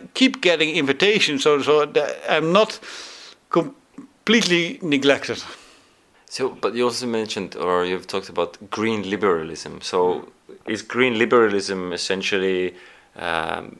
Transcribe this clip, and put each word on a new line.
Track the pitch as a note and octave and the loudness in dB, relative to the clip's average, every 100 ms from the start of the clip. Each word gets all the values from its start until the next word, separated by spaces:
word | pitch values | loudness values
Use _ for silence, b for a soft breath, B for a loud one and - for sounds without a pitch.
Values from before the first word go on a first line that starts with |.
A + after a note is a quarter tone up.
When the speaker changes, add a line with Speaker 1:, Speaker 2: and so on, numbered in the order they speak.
| - | -10
Speaker 1:
keep | - C4 - | 2 2 4
getting | F3+ D#3+ D#3 F3 | 2 2 2 2
invitations, | C3+ C3+ F#3+ G#3+ D3+ C#3 | 0 2 4 4 2 2
so, | D3+ D3 | 2 2
so | C3 D3+ D3 | 4 2 2
that | D3+ C#3 C2 - | 0 -2 -4 -2
I'm | D#3+ D#3+ | 0 2
not | F#3+ G#3+ - B B B B B B _ | 2 2 -2 B B B B B B _
completely | - - - _ - - _ - A3+ F3 F3 E3+ - | 0 0 -6 _ -20 -20 _ 0 2 4 2 0 -4
neglected. | E3+ C#3+ C#3 B2+ - A2 - B B B B B B _ _ | -2 2 4 2 0 -8 -10 B B B B B B _ _
Speaker 2:
So, | - B2+ | -4 -4
but | - G2+ | -2 -2
you | A2+ | 0
also | B2 A#2 B2 | 0 0 -2
mentioned, | A2+ G#2+ G#2+ F2+ - | -2 -2 -4 -6 -4
or | F2 F2+ | 0 2
you've | F2+ F#2 - | 2 -2 -4
talked | G2 F#2+ | -8 -6
about | F2 E2+ - G#2 | -4 -4 -6 -10
green | - A2 G#2+ F#2+ | -2 -2 -2 -2
liberalism. | G2 G2 E2 D#2+ D#2 - D#2+ | 0 2 2 -2 -10 -12 -12
So, | - F#2 F2+ D#2 - - - - - | -4 0 2 0 -6 -20 -20 -16 -8
is | G#2+ | -8
green | - A#2+ B2+ A2 | -4 0 2 2
liberalism | A2+ B2 A2 G2+ F#2+ F#2+ F2+ | 4 4 4 2 -2 -4 -4
essentially, | E2+ - F#2+ F#2 G2 F#2+ F#2 F2+ B B B B - | -6 -4 -4 -2 0 0 0 -2 B B B B -10
um, | E2+ E2 D#2+ E2+ - - | -4 -2 -2 -6 -8 -16